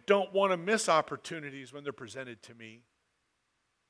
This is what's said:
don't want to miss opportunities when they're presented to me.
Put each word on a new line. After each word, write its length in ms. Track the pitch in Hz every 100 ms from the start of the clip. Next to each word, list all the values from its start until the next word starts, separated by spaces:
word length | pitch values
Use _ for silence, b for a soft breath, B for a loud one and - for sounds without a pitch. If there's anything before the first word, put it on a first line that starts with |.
| -
don't 260 | 202 185
want 200 | 190 196
to 60 | 180
miss 300 | 170 220 202
opportunities 840 | 160 - 139 - 165 147 139 123
when 100 | 143
they're 100 | 143
presented 500 | - 120 131 131 113
to 120 | -
me. 280 | 117 113 113 120 _ _ _ _ _ _ _ _ _ _